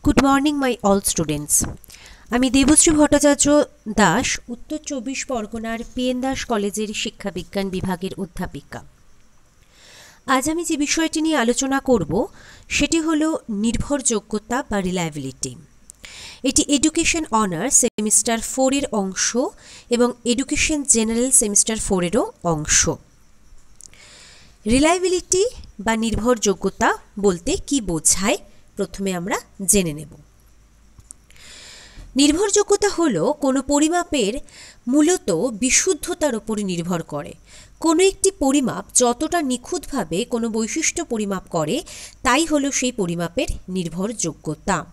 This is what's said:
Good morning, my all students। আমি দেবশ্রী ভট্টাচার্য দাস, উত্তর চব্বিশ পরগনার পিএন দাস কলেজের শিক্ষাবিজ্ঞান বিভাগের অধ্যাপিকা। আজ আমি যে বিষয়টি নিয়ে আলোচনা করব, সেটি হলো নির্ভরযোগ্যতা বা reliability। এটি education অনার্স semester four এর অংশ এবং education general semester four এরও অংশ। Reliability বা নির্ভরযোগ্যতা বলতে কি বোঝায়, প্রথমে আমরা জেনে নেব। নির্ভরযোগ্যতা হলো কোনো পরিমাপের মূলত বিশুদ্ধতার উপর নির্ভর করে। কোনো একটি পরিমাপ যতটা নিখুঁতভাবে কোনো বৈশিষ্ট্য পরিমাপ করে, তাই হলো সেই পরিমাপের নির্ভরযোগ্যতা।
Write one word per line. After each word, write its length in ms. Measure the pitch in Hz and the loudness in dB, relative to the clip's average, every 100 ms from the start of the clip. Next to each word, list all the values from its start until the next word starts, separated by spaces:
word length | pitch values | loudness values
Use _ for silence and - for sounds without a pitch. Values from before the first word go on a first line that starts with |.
| - | 2
Good 140 | 247 | 4
morning, 360 | 269 277 294 294 | 4 4 2 0
my 100 | 262 233 202 | -2 0 2
all 140 | 196 - | 2 0
students। 440 | - 156 147 147 - - - - - - - - 247 | -4 -2 -4 -2 -2 -2 -8 -18 -20 -20 -20 -4 0
আমি 120 | 254 | 2
দেবশ্রী 420 | 254 262 311 - | 4 4 6 6
ভট্টাচার্য 540 | 302 294 285 294 285 285 294 - - - 214 | 6 6 6 4 4 4 4 4 -4 -6 4
দাস, 260 | 208 175 269 - - | 4 4 0 -6 -8
উত্তর 300 | 240 - 302 - | -14 -10 -10 -8
চব্বিশ 300 | 277 220 262 - | -8 -6 -8 -6
পরগনার 500 | 247 214 233 226 226 226 | -6 -6 -8 -6 -8 -8
পিএন 240 | - 254 254 | -4 -2 0
দাস 180 | 262 262 - | -2 -4 -2
কলেজের 440 | 226 202 202 214 214 | -2 -2 -4 -6 -4
শিক্ষাবিজ্ঞান 640 | 220 - 196 180 170 202 196 | -8 -6 -8 -8 -6 -4 -4
বিভাগের 440 | 185 185 180 190 - | -4 -4 -4 -6 -8
অধ্যাপিকা। 640 | 190 - 175 143 - 113 - _ - - - - _ _ _ - - - - - - | -10 -8 -8 -10 -14 -16 -16 _ -20 -20 -20 -20 _ _ _ -20 -20 -20 -20 -20 -2
আজ 180 | 262 269 | 0 0
আমি 140 | 320 | -2
যে 120 | 339 311 | -2 -2
বিষয়টি 420 | 294 - 320 320 | 0 0 0 0
নিয়ে 160 | 320 302 | 0 2
আলোচনা 360 | 233 240 269 269 | 2 0 0 -2
করব, 320 | 269 240 147 170 330 - - - - | 2 0 2 -2 -2 -8 -20 -20 -6
সেটি 300 | - 285 330 | -2 2 2
হলো 280 | 311 311 311 320 - | 2 0 0 -2 -6
নির্ভরযোগ্যতা 1080 | 202 226 226 - 285 240 214 - 214 - 240 - | -2 -2 -2 -2 -2 0 -2 -4 -8 -4 -4 -2
বা 80 | 208 | -4
reliability। 680 | 185 180 165 147 135 - 135 123 151 - - - - - - - | -2 -2 -4 -6 -10 -8 -10 -10 -20 -20 -20 -20 -20 -18 -18 -6
এটি 180 | 262 - - | 2 2 4
education 560 | 285 311 330 320 339 311 | 2 2 0 -2 -2 0
অনার্স 420 | 220 208 165 233 - | 0 0 -2 0 2
semester 560 | 226 - 214 - - 226 | 2 -2 -2 0 0 -2
four 300 | - - 262 | -4 0 2
এর 120 | 277 285 | 2 -2
অংশ 360 | 214 190 185 - 233 320 - - - - | -4 -4 -4 -2 -2 -4 -6 -20 -20 -4
এবং 200 | 233 240 247 233 | 0 2 0 -2
education 520 | 240 269 294 - 302 | -2 0 -2 0 -2
general 460 | 277 233 220 226 262 | 2 2 2 0 2
semester 460 | 262 214 202 - 208 | 2 2 0 -2 -2
four 220 | - 190 | -2 0
এরও 200 | 175 208 427 - | 0 0 -2 -4
অংশ। 360 | 175 156 151 - - - - _ - - - - - - - - - - - - - - 208 | -2 -2 0 0 0 -2 -10 _ -20 -20 -20 -20 -20 -20 -20 -20 -20 -20 -20 -20 -20 -10 0
Reliability 800 | 247 302 359 359 359 - 370 466 - - - | 4 4 4 2 0 0 0 0 -2 -18 -8
বা 140 | 202 220 | -2 0
নির্ভরযোগ্যতা 920 | 226 220 226 247 202 190 196 - 233 415 - - | 0 0 0 2 2 0 -2 0 0 0 -6 0
বলতে 320 | 202 175 175 370 - | 0 0 -2 -4 -2
কি 100 | 285 | -2
বোঝায়, 580 | 190 160 - 175 196 359 - - - - | -2 -2 0 2 0 -2 -4 -20 -18 -6
প্রথমে 340 | 190 - 196 180 | -6 -4 -4 -4
আমরা 180 | 175 311 - - 190 | -4 -6 -8 -10 2
জেনে 220 | 202 170 | 2 2
নেব। 180 | 147 151 - - _ - - _ _ - - - - _ - - - - - - - - 254 | -4 -12 -18 -20 _ -20 -20 _ _ -20 -20 -20 -20 _ -20 -20 -20 -20 -20 -20 -20 -8 2
নির্ভরযোগ্যতা 720 | 294 302 415 403 403 415 403 | 4 4 2 2 2 2 2
হলো 340 | 349 330 180 185 | 2 0 2 0
কোনো 260 | - 269 262 | 0 0 0
পরিমাপের 720 | 269 285 311 349 339 294 196 262 - - - - - | 0 2 2 0 0 0 0 -4 -12 -20 -20 -12 0
মূলত 420 | 277 311 359 - 165 247 208 | 2 4 2 0 -2 -2 -2
বিশুদ্ধতার 720 | 254 - - 311 - 349 302 220 | 0 0 0 -2 -4 -4 -2 -2
উপর 200 | 214 208 202 | -4 -4 -4
নির্ভর 300 | 170 170 175 | -4 -4 -4
করে। 300 | 160 147 147 - - - - - | -4 -10 -10 -18 -20 -20 -20 -2
কোনো 220 | 320 320 | 0 4
একটি 260 | 381 381 381 - | 4 2 -2 0
পরিমাপ 400 | 269 285 240 156 - - | 2 2 0 -4 0 4
যতটা 380 | 240 240 311 349 | 4 2 -2 -2
নিখুঁতভাবে 800 | 285 247 - 349 - 277 180 165 233 | -2 -4 -4 -8 -6 -6 -4 -4 -2
কোনো 140 | 233 233 | -2 -2
বৈশিষ্ট্য 520 | 220 220 320 311 - 339 | -2 -4 -2 -4 -4 -6
পরিমাপ 380 | 226 208 190 - 170 | -4 -2 -4 -4 -2
করে, 180 | 151 262 - - - - | -2 -2 -6 -16 -18 -6
তাই 200 | 254 285 330 | 0 2 2
হলো 220 | 302 277 | 0 0
সেই 200 | - 254 | -2 -4
পরিমাপের 580 | 247 175 170 170 170 311 - - | -2 -4 -2 -2 -2 -2 -4 -4
নির্ভরযোগ্যতা। 1080 | 185 170 165 190 233 165 - - - - 180 - | -4 -4 -4 -6 -4 -6 -6 -10 -8 -2 -2 -4